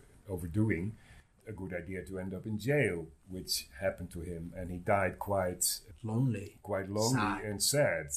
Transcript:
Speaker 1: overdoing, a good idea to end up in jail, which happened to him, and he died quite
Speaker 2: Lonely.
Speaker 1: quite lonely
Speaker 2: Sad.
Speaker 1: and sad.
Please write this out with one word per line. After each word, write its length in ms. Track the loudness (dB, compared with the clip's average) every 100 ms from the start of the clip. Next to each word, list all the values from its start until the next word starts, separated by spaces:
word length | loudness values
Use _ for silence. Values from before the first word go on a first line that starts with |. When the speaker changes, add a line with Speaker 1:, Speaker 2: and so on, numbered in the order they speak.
| -20 -18 -8
Speaker 1:
overdoing, 680 | -6 -2 2 4 2 0 -6 -16 -20 -20 _ -12
a 40 |
good 200 | -10 -6
idea 300 | -6 -6 -8
to 140 | -6 -6
end 160 | -6
up 100 | -6
in 140 | -6 -4
jail, 480 | 0 2 2 0 -6 -14 -12
which 380 | -10 -4 -4 -6 -2
happened 300 | -2 -2 -6
to 100 | -8
him, 320 | -6 -6 -8 -8
and 120 | -6
he 80 | -4
died 420 | 4 6 4 0
quite 580 | 0 2 2 2 0 -2 -8 -10
Speaker 2:
Lonely. 540 | -2 2 2 2 -4 -12
Speaker 1:
quite 260 | -4 -2 0
lonely 260 | 2 4 4
Speaker 2:
Sad. 260 | 2 0
Speaker 1:
and 180 | -2 0
sad. 440 | 2 4 4 2 -2